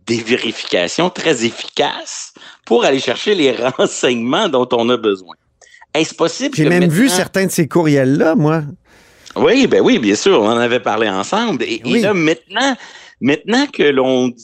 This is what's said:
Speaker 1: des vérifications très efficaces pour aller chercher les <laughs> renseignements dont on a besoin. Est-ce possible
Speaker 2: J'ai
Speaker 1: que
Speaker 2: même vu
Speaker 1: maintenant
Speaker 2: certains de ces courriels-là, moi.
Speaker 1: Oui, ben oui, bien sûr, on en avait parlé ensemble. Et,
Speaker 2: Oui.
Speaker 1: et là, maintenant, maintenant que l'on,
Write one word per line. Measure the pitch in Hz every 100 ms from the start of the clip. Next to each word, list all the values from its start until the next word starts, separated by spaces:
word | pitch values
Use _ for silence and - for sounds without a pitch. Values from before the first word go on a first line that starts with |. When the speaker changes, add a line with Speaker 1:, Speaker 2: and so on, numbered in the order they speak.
| -
Speaker 1:
des | 117
vérifications | 113 120 113 - - 95 87 - 180
très | - 160 131
efficaces | 113 110 - - 143 - 330 - - - - -
pour | - 233 180
aller | 135
chercher | 123 117 -
les | 202 135
<laughs> | 110 123 -
renseignements | 196 - 147 120 117 160 214
dont | 131 123
on | 120 117
a | 123
besoin. | 110 98 87 80 _ _ _ - _
Est-ce | 151 156
possible | - 165 - 277 269
Speaker 2:
J'ai |
Speaker 1:
que | 151
Speaker 2:
même | 175 175
vu | 156
Speaker 1:
maintenant | 262 185
Speaker 2:
certains | 175 190
de | 190
ces | - 156
courriels-là, | 170 156 143 131 147 160 190
moi. | 151 160 147 - _ _ _ _ - -
Speaker 1:
Oui, | 143 262 220
ben | 104
oui, | 151 233
bien | 107
sûr, | 104 196 165
on | 104
en | 117
avait | 120 123
parlé | 120 107 113
ensemble. | 95 101 196 233 147
Et, | 110 110
Speaker 2:
Oui. | 120 220
Speaker 1:
et |
là, | 208
maintenant, | 196 156 165 _ 202 269 254 - - - -
maintenant | 120 156 - 240 285
que | -
l'on, | 147 131 131 127 127 120